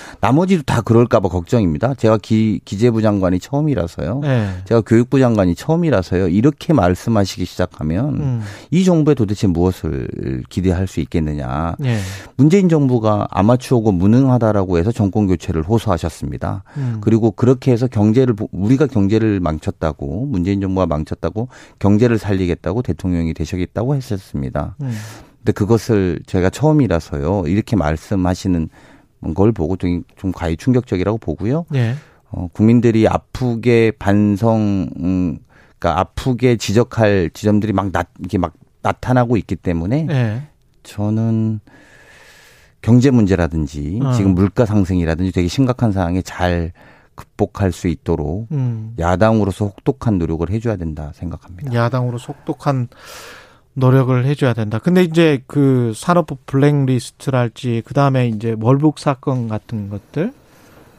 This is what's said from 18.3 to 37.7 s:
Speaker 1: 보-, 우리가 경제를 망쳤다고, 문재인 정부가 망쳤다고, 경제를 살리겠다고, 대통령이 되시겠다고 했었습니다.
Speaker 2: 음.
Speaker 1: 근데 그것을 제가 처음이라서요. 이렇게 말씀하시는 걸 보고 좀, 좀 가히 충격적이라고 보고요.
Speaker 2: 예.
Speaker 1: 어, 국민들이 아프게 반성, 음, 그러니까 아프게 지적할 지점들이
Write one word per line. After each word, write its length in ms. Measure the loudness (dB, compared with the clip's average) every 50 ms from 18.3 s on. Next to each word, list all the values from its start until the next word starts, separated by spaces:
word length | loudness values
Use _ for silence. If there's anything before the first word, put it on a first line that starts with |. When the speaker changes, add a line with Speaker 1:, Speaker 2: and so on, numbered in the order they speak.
| 0
Speaker 1:
보-, 140 | -2 -6 -8
우리가 340 | -6 -2 0 2 2 2 2
경제를 540 | 0 0 0 2 2 2 2 2 2 0 0
망쳤다고, 840 | 0 -2 -4 -4 -6 -8 -6 -4 -4 -4 -4 -4 -8 -8 -6 -6 -6
문재인 340 | -4 -2 -2 0 0 0 -2
정부가 260 | -2 -2 0 0 0
망쳤다고, 640 | 0 -2 -4 -4 -6 -6 -6 -6 -6 -4 -6 -8 -8 -10 -18 -20 -20 _ -2
경제를 380 | 2 2 4 4 4 2 2 0
살리겠다고, 640 | -2 -2 -2 0 0 -2 -2 -4 -4 -6 -4 -4
대통령이 520 | -4 -4 -6 -4 -4 -2 -2 -2 -2 -2 -4
되시겠다고 600 | -4 -6 -6 -4 -6 -6 -6 -4 -4 -4 -2 -2
했었습니다. 800 | -4 -4 -6 -8 -8 -8 -8 -8 -8 -6 -6 -4 -6 -6 -6 -8 -8
Speaker 2:
음. 120 | -8 -8 -8 -8 -10 -14 -18 -20 -20 -20 _ _
Speaker 1:
근데 120 | -2 -2
그것을 680 | -2 0 2 2 2 2 2 0 0 2 0 0 -2 -4 -6
제가 240 | -4 -2 0 0 0
처음이라서요. 920 | 0 0 0 2 2 2 2 2 0 -2 -4 -4 -6 -4 -2 -2 -2 -2 -2 0
이렇게 260 | -2 -2 -2 0 -2
말씀하시는 920 | 0 0 0 -2 -4 -4 -4 -4 -2 0 -2 -2 -2 -2 -2 -2 -2 -2 -6 -10 -16 -20 -20 -20 _ _ _ _ _ -10 -4 0
걸 160 | 2 2 2
보고 260 | 2 0 -2 -4 -4
좀, 280 | -4 -4 -4 -4 -4 -6 -10 _
좀 140 | -8 -8 -6
가히 260 | -6 -4 -4 -4 -4
충격적이라고 600 | -2 0 0 0 0 0 -2 -2 -2 -2 -2 -4 -4
보고요. 480 | -4 -8 -8 -6 -4 -4 -4 -4 -4 -4 -2
Speaker 2:
예. 220 | -2 -2 -2 -4 -6 -10 _ _ _ _ _
Speaker 1:
어, 180 | -10 -10 -10 -6
국민들이 560 | -2 2 4 6 6 6 4 4 4 4 4 4
아프게 840 | 2 0 -4 _ -8 -6 -4 -4 -4 -2 0 2 4 4 4 2 0 -2
반성, 880 | 0 2 2 4 4 2 2 2 2 2 2 2 2 0 0 -2 -2 -4 -6 -4
음, 380 | -2 0 0 0 0 -2 -4 -6 -12 _ _ _ _ _ _ -4
그러니까 200 | -2 0 0 0
아프게 560 | -2 -4 _ -6 -4 -2 0 2 2 2 2
지적할 760 | 2 0 2 2 2 2 2 2 2 2 4 4 2 0 -2 -2
지점들이 380 | -2 0 2 2 2 2 0